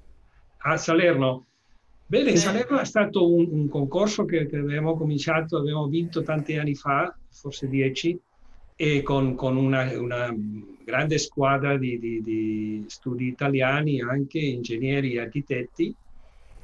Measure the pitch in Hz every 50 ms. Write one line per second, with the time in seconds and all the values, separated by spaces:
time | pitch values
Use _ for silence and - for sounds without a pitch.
0 | - - - - - _ _ - - _ _ - - 147 160 147 - - 165 165
1 | 180 175 160 135 135 131 127 131 - _ _ _ _ _ - _ _ _ - -
2 | _ - - 254 285 262 185 170 170 196 196 233 247 - 277 262 - - - 214
3 | 202 - - 196 175 170 175 170 170 160 156 151 147 139 - 147 139 135 - 180
4 | 208 214 208 - 196 160 170 160 151 - 156 147 143 143 147 151 156 160 165 160
5 | 160 151 147 139 - 165 156 160 160 160 165 156 143 151 151 151 147 139 151 170
6 | 170 170 - 165 - - 156 151 147 156 156 151 147 147 143 - - 143 139 147
7 | 175 359 - - - - - - - 143 - - 143 131 135 135 131 135 131 -
8 | - 165 175 - - _ _ _ - - - - - - _ - 156 151 147 139
9 | 139 151 139 139 135 131 127 127 135 127 131 131 135 131 135 131 127 127 120 120
10 | 120 120 123 123 123 123 117 107 104 107 107 107 98 - - - - 113 120 135
11 | 151 151 156 147 - - - 143 135 135 139 135 139 143 143 135 131 123 120 117
12 | 117 117 117 113 110 110 110 110 110 107 107 107 107 107 107 107 104 - - -
13 | - 127 123 120 127 127 123 - 143 139 139 131 127 131 139 147 151 151 143 127
14 | 120 120 131 143 139 139 - 160 151 139 123 120 120 120 117 113 131 131 139 139
15 | 135 127 120 117 117 113 - 147 139 - 135 123 123 - - - 165 214 - -
16 | - - - - - - - - - - - -